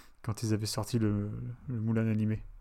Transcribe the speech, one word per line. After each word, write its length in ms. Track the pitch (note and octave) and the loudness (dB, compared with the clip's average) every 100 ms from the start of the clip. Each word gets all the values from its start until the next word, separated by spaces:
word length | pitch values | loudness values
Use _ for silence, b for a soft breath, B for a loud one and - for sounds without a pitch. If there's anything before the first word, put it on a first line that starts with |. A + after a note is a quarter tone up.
| B - | B -10
quand 220 | - G#2+ | -6 -2
ils 100 | A2 | 2
avaient 120 | G#2+ G#2+ | 2 0
sorti 340 | - G#2 A#2+ | -2 -2 2
le, 300 | G#2+ G#2 G2+ A2 B2 A#2+ - | 2 2 0 -4 -8 -8 -6
le 140 | B2 | -2
Mulan 260 | A2 A2+ A2+ | 2 2 2
animé. 380 | G#2+ G#2+ G#2+ - - | 2 2 0 -4 -14